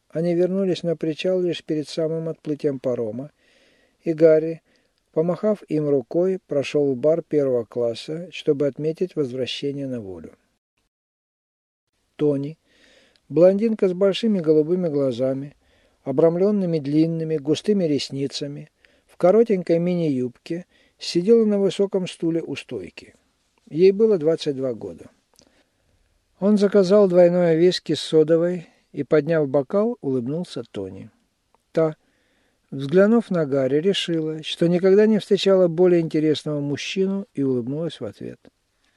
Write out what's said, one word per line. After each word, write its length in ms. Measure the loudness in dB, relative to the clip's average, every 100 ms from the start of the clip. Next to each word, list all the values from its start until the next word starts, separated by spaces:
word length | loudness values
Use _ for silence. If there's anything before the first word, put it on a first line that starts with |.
| _
Они 260 | -4 -2
вернулись 480 | 0 0 0 -2 -2
на 140 | -4 -4
причал 440 | -4 -4 -2 -2
лишь 220 | -2 -4
перед 260 | -4 -6 -4
самым 400 | -4 -4 -4 -8
отплытием 520 | -8 -8 -4 -4 -4
парома, 500 | -4 -4 -4 -8 -12 _ _ _ _ _ _ _
и 100 | -6
Гарри, 480 | 4 6 6 2 -6 _ _ _ _ _
помахав 500 | -2 -2 0 -2 -2 -4
им 200 | -2 0
рукой, 520 | 0 0 -2 0 -2
прошел 480 | -4 -4 -2 0 0
в 40 | 0
бар 260 | 0 0
первого 420 | 0 -2 0 0
класса, 640 | -2 -4 -4 -4 -10 -12 -12
чтобы 340 | -6 -2 0 -2
отметить 480 | -2 -6 -4 -6
возвращение 720 | -4 -6 -4 -6 -6 -8 -6 -8
на 140 | -8
волю. 320 | -10 -14 -16 -20 _ _ _ _ _ _ _ _ _ _ _ _ _ _ _ _ _ -4
Тони, 420 | -2 -2 -6 -12 _ _ _ _ _ _ -4
блондинка 600 | 4 4 4 0 0 0
с 40 |
большими 480 | 2 0 0 0 0
голубыми 480 | 2 2 2 0 0
глазами, 680 | 0 0 0 -2 -4 -8 -16 _ _ _ _
обрамленными 760 | -6 2 2 2 0 0 0 -2
длинными 560 | 0 2 2 0 -4 -4
густыми 480 | -2 -2 0 0
ресницами, 880 | 2 0 -4 -6 -6 -6 -10 -12 -16 _ _ _ _
в 100 | 0
коротенькой 640 | 4 4 4 0 0 0
мини-юбке, 880 | 0 0 0 -2 -4 -8 -12 -12 -12 _ _ _
сидела 460 | -6 -2 4 4
на 160 | 4 2
высоком 480 | 0 0 -2 -2 -6
стуле 340 | -6 -4 -4
у 140 | -4 -10
стойки. 580 | -10 -12 -12 -18 -20 _ _ _ _ _ _
Ей 220 | 2 4
было 260 | 4 2 2
двадцать 380 | 0 -2 -4 -6
два 180 | -6
года. 360 | -8 -12 -16 -20 _ _ _ _ _ _ _ _ _ _ _ _ -4
Он 180 | 0 2
заказал 480 | 4 4 4 6 6
двойное 480 | 6 6 4 2
виски 400 | 4 4 2 -2
с 60 | -6
содовой 640 | 0 2 4 4 2 -4 -10 _ _
и, 140 | -10
подняв 440 | 0 2 2 0 0
бокал, 480 | 0 0 -2 -2 -4
улыбнулся 640 | -4 -4 -4 -6 -8 -12 -12
Тони. 420 | -10 -10 -12 -18 _ _ _ _ _ _
Та, 260 | -2 -2 -2 _ _ _ _ _ _ _
взглянув 600 | -10 0 4 4 4 0
на 160 | -2 -2
Гарри, 300 | 0 0 0
решила, 640 | 0 -2 -2 -4 -4 -8
что 240 | -10 -2 0
никогда 380 | 2 4 4 4
не 120 | 2
встречала 500 | 0 0 4 4 4
более 320 | 4 4 4
интересного 600 | 2 0 0 0 -4 -6
мужчину, 640 | -4 -6 -6 -2 -2 -4 -8
и 100 | -4
улыбнулась 580 | -2 -2 -4 -6 -8 -8
в 40 |
ответ. 360 | -12 -12 -14 -16 _ _ _ _ _